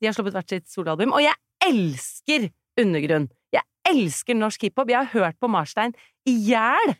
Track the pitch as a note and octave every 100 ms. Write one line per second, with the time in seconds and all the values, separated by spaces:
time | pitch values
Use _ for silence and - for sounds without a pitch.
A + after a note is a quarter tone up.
0 | A3 G#3+ G3+ F#3 F3 F#3 - - E3 D#3+
1 | B3 D4 D4 - _ _ F#4 A#3+ E3+ C3
2 | - - - D4+ G3+ - _ - G#3 D#3+
3 | D3+ D#3 C#3 _ _ - - _ F4+ D4+
4 | F3 - - A#3 G#3+ - G3+ - B3 A#3+
5 | C4+ - F3 - B3 F#3 D3 - A#3 -
6 | _ _ C4 A#3 G#3 A3+ A3+ D#4 G#4+